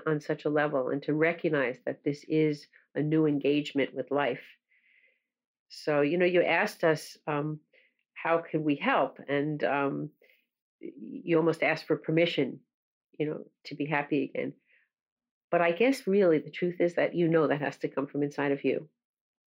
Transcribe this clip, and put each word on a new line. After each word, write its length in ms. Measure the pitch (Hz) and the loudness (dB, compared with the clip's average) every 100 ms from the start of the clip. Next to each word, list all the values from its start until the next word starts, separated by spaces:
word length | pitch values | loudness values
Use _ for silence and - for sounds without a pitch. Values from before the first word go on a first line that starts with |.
| - | -2
on 140 | 156 | -2
such 240 | - 156 156 | -2 -4 0
a 60 | |
level 380 | 151 147 139 127 | 0 0 0 -2
and 120 | 139 147 | -4 -2
to 100 | 151 | 0
recognize 640 | 160 165 170 151 123 127 - | 0 0 0 0 0 -2 -8
that 180 | - 151 | -4 -4
this 200 | 143 - | -4 -2
is 380 | 156 156 147 - _ _ 139 | 2 2 0 -8 _ _ -4
a 40 | |
new 240 | 151 160 156 | 0 2 2
engagement 680 | 143 139 147 143 139 131 135 | 2 2 0 0 -2 -2 -4
with 160 | 127 | -4
life. 340 | 139 135 131 - - _ _ _ _ _ _ _ _ _ _ _ | -2 -2 -4 -10 -20 _ _ _ _ _ _ _ _ _ _ _
So, 320 | - - 147 | -10 -2 2
you 160 | 147 - | 2 4
know, 80 | 180 | 4
you 160 | 175 | 4
asked 420 | - 165 208 - 170 | 4 2 0 0 2
us, 320 | 156 - - - | 2 -2 -14 -4
um, 340 | 147 147 151 _ _ _ _ _ - | -4 -2 -6 _ _ _ _ _ -8
how 240 | 165 170 | 0 0
can 240 | - 160 151 | 0 -2 0
we 100 | 143 | 0
help? 420 | 226 240 135 - - | 2 2 0 -4 -4
And, 340 | 139 151 147 - | -2 -2 -2 0
um, 460 | 139 139 147 151 _ _ _ _ _ _ _ | 0 -2 -4 -8 _ _ _ _ _ _ _
y-, 100 | - - - - - | -18 -16 -14 -12 0
you 120 | 160 | 2
almost 240 | 165 - | 2 0
asked 240 | 143 160 - | 0 -2 -2
for 100 | 151 | -4
permission, 640 | - 160 170 170 127 - _ _ _ _ _ - | 0 0 0 0 -4 -4 _ _ _ _ _ -6
you 80 | 151 | -6
know, 180 | - - _ - | -6 -12 _ -16
to 100 | 147 | -8
be 120 | 143 | -4
happy 380 | 147 143 143 131 | -2 0 -2 -2
again. 280 | - 135 - _ _ _ _ _ _ _ _ - | -6 -8 -10 _ _ _ _ _ _ _ _ -2
But 100 | 170 | 0
I 100 | 170 | 2
guess 340 | 170 240 262 - | 2 2 2 2
really 320 | 202 185 156 | 4 6 4
the 120 | - | 0
truth 300 | - 175 175 | -4 -4 0
is 140 | 175 170 | 0 2
that 200 | 143 170 | -2 2
you 120 | 165 | 2
know 180 | 165 143 | 4 2
that 140 | 143 | 0
has 160 | 131 - | -2 -6
to 100 | 147 | -8
come 180 | - 139 | -6 -6
from 160 | 143 | -4
inside 300 | 143 143 143 | -4 -2 -2
of 120 | 139 135 | 0 0
you. 240 | 120 156 _ _ _ _ _ | -2 -6 _ _ _ _ _